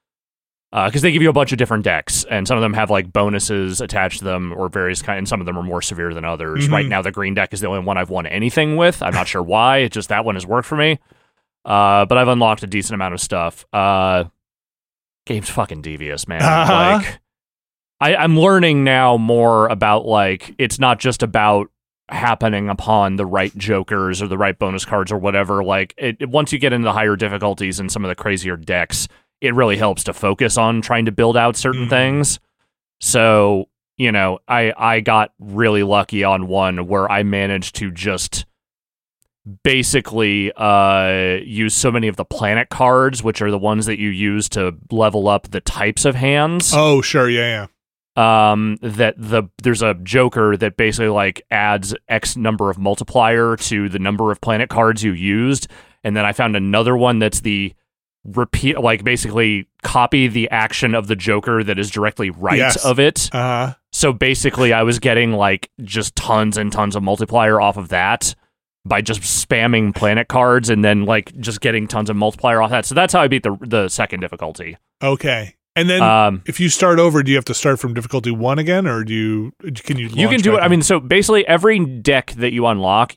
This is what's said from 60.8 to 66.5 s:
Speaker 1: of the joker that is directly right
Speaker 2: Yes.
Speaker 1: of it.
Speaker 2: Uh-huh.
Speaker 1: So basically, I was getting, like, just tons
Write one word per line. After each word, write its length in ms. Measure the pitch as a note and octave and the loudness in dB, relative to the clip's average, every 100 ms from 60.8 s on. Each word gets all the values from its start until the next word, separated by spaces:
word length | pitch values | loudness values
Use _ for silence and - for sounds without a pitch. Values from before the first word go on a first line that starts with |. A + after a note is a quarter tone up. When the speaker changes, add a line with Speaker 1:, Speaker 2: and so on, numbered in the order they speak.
| B2 A2+ | 0 0
Speaker 1:
of 100 | G2+ | -2
the 80 | |
joker 480 | G2+ G2 G#2 B2 A2+ | -4 0 -2 0 -2
that 160 | G#2 G2 | 0 -4
is 120 | G#2 | -4
directly 400 | G#2+ G#2 - G2 | -2 -4 -2 -6
right 280 | E2+ F#2 G#2 | -4 0 2
Speaker 2:
Yes. 260 | C3 - | 2 0
Speaker 1:
of 140 | C3+ B2 | 0 2
it. 300 | D3 - - | 2 2 -4
Speaker 2:
Uh-huh. 420 | B2+ B2+ A#2+ C3 - _ | -2 -2 -2 -4 -8 _
Speaker 1:
So 200 | - C#3+ | -2 -2
basically, 600 | A#2+ C3 C3 C3+ B2 B2 | 0 0 0 -2 2 2
I 100 | A2+ | 4
was 160 | A2+ A#2 | 2 0
getting, 340 | B2+ A#2 A#2 | 2 2 2
like, 360 | G#2+ G2+ G2 - - | 2 2 0 -6 -16
just 320 | G#2 G#2+ G2+ - | -8 -6 -4 -6
tons 400 | - A2 G#2+ | 0 0 2